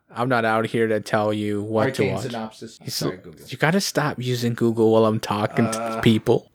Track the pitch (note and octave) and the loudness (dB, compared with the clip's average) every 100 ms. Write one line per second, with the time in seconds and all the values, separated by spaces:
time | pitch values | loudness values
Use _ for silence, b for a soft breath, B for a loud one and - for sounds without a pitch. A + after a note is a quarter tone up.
0 | _ A2+ B2+ A#2+ A2+ A2+ A2+ A#2+ A2 G#2+ | _ -4 0 2 2 2 2 0 0 0
1 | - A2 G#2 G#2+ G#2 G#2 G#2+ A2+ C3+ B2+ | 0 0 0 -2 -2 -4 -2 0 0 0
2 | G2 F#2+ B2 A2+ A2 - A2+ - - - | -2 -2 -6 -8 -10 -14 -20 -16 -10 -6
3 | D3 F#2 F2 - - C3 D3 G3 - D3 | -6 -8 -14 -20 -16 -2 0 2 0 -2
4 | D3 A#2 B2+ B2 A#2 A#2+ A#2 A2+ A2 A2+ | -2 -4 -4 -2 -2 0 0 4 4 6
5 | A2 A2 - G#2 G#2+ - A#2 - A#2 A2+ | 4 2 -2 -2 -2 0 0 -2 -4 0
6 | A#2 A2 A#2+ A#2 - | 2 4 4 0 -2